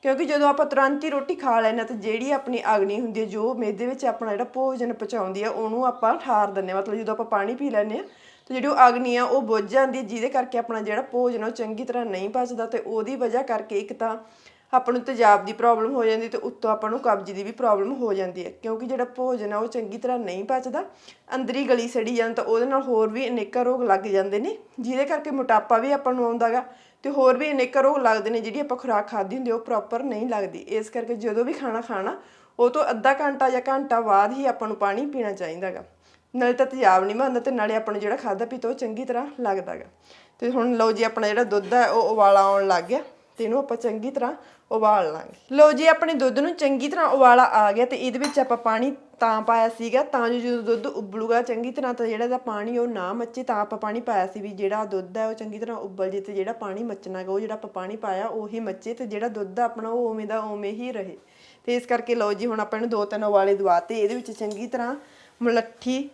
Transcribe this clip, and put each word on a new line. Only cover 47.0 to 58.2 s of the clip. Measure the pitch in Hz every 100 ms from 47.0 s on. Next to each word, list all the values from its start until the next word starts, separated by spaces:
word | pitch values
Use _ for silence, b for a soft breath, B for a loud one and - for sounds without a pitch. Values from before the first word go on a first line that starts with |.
| 311
ਉਬਾਲਾ | 269 254 240
ਆ | 254 220 208
ਗਿਆ, | 208 247
ਤੇ | 254
ਇਹਦੇ | 254 247
ਵਿੱਚ | 285 285
ਆਪਾਂ | 262 240
ਪਾਣੀ | 240 220 254 277 - _
ਤਾਂ | 233 220
ਪਾਇਆ | 214 226 226
ਸੀਗਾ | 226 226 240
ਤਾਂ | 294 269 233
ਜੋ | 247
ਜਦੋਂ | 240 240
ਦੁੱਧ | 214 226 240
ਉਬਲੂਗਾ | - 208 202 220 233
ਚੰਗੀ | 240 226 240
ਤਰ੍ਹਾਂ, | 254 262
ਤਾਂ | 240 233
ਜਿਹੜਾ | 220
ਇਹਦਾ | 240 247
ਪਾਣੀ | 247 214 214 240
ਉਹ | 240
ਨਾ | 220 180
ਮੱਚੇ, | 220 233 233
ਤਾਂ | 254 220
ਆਪਾਂ | 208 214
ਪਾਣੀ | 214 214
ਪਾਇਆ | 233 214 190
ਸੀ | 214
ਵੀ | 202
ਜਿਹੜਾ | 190 196 214
ਦੁੱਧ | 214 190 185 196
ਹੈ, | 220
ਉਹ |
ਚੰਗੀ | 220 220 214
ਤਰ੍ਹਾਂ | 226 226
ਉਬਲ | 196 185 190
ਜੇ, | 196
ਤੇ | 196
ਜਿਹੜਾ | 196 190
ਪਾਣੀ | 233 208 190
ਮੱਚਣਾ | 233 196 - 185
ਗਾ, | 185
ਉਹ | 190
ਜਿਹੜਾ | 214
ਆਪਾਂ | 214 220
ਪਾਣੀ | 196 185 220
ਪਾਇਆ, | 220 185